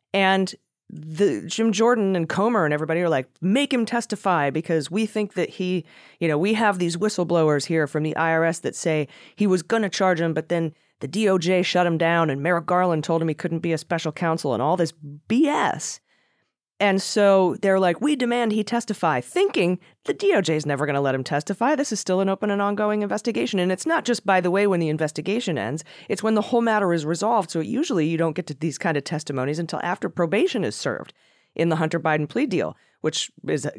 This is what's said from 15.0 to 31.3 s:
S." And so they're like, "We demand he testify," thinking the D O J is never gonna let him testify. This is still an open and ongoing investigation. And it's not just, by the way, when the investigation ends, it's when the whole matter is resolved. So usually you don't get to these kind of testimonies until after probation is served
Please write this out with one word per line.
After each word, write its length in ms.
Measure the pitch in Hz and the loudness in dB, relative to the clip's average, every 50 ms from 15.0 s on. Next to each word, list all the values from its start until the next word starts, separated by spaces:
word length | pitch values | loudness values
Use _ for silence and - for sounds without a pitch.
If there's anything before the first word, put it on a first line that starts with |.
| 151 143 143 147 _ - 220 247 320 277 | -16 -16 -16 -14 _ -2 2 2 4 2
S." 520 | 302 - - 160 - - - - - - _ _ _ _ _ _ _ _ _ _ _ _ _ _ _ - | 2 0 0 -2 -2 -4 -6 -10 -10 -12 _ _ _ _ _ _ _ _ _ _ _ _ _ _ _ 0
And 200 | 196 202 190 190 | 2 2 2 2
so 560 | - - - 214 208 202 196 190 185 175 - - - | 0 -2 0 4 6 6 6 6 6 4 2 0 2
they're 160 | 196 190 190 | 2 4 4
like, 220 | 190 175 170 - | 4 2 2 2
"We 160 | 226 302 302 | 0 0 0
demand 340 | 262 254 233 240 247 240 226 | 0 0 0 0 0 0 0
he 140 | 214 214 208 | 0 0 -2
testify," 560 | - 233 233 - - 202 - - 160 147 123 | 0 -2 -4 -2 -2 -6 -2 0 0 0 0
thinking 580 | - - - 359 403 392 - - 180 175 180 175 _ - _ _ - | -2 -2 0 0 0 2 2 2 2 2 0 -2 _ -14 _ _ -6
the 60 | - - | -6 -4
D 220 | - 415 392 359 | 0 2 2 2
O 60 | 202 | 2
J 160 | 180 160 160 | 2 2 0
is 100 | 156 151 | -2 0
never 200 | 147 143 131 147 | -2 -2 -2 0
gonna 140 | 143 139 139 | 0 0 0
let 140 | 139 139 131 | 0 0 0
him 80 | 135 127 | -2 -2
testify. 540 | - 151 147 147 - 196 - 233 269 311 | -2 -2 -4 -2 -4 -4 -2 0 0 0
This 160 | 247 294 - 220 | 0 -2 -4 -4
is 80 | 185 | -6
still 200 | - - 185 185 | -2 -2 0 0
an 80 | 196 190 | 2 0
open 220 | 190 190 - 208 | 0 -2 -2 -2
and 100 | 202 202 | 0 0
ongoing 420 | 202 202 208 202 214 208 214 208 208 | 0 -2 0 0 0 0 0 0 -2
investigation. 580 | 202 208 214 - 240 214 226 240 247 - 190 | -2 -4 -4 -4 -4 -2 -2 -2 -2 0 0
And 100 | 180 185 | 0 0
it's 160 | 185 185 - | 0 -2 0
not 180 | 320 330 311 - | 0 0 0 0
just, 220 | 240 240 - - | 0 -2 -2 0
by 140 | 196 190 185 | 2 2 2
the 100 | 175 180 | 2 2
way, 160 | 175 196 208 | 2 2 2
when 140 | 202 190 170 | 2 2 2
the 80 | 165 156 | 0 0
investigation 680 | 151 156 160 151 - - 151 180 202 240 240 196 160 | 0 0 -2 -2 -4 -6 -4 -2 -2 -2 -2 -2 -4
ends, 280 | 123 101 110 139 156 - - - - - - | -2 -2 -4 -6 -8 -10 -12 -20 -18 -6 -6
it's 140 | 202 - 208 | -6 -2 0
when 120 | 220 220 | 0 2
the 80 | 208 202 | 2 0
whole 180 | - 254 233 | 2 0 0
matter 320 | 233 233 220 208 202 175 170 | 2 2 2 2 2 2 0
is 140 | 165 147 | 0 0
resolved. 460 | 151 170 170 202 220 240 220 170 - - | -2 -4 -2 0 0 0 0 0 -2 -4
So 80 | 170 | -4
usually 480 | 160 101 120 240 330 - 254 170 151 160 | -4 -2 -2 -2 -2 0 0 0 2 2
you 100 | 165 160 | 2 0
don't 160 | 165 165 156 | 0 0 -2
get 140 | - 170 - | -4 -6 -8
to 60 | 143 | -8
these 220 | 127 156 170 - | -6 -4 -6 -4
kind 200 | - - 175 156 | -2 -2 -2 -2
of 80 | 143 139 | -2 -2
testimonies 560 | - 170 151 - - 139 131 127 139 151 160 | -4 -6 -6 -6 -4 -4 -4 -2 -2 -2 -4
until 200 | 170 160 - - - | -4 -6 -6 -6 -4
after 240 | 175 185 - - 175 | -4 -4 -4 -6 -6
probation 560 | - - 175 156 175 220 311 381 - 220 170 | -2 -2 -2 0 2 2 2 2 0 0 -2
is 100 | 110 107 | -2 -4
served 400 | - - 139 107 - - - - _ _ _ | -4 -4 -4 -4 -6 -8 -14 -18 _ _ _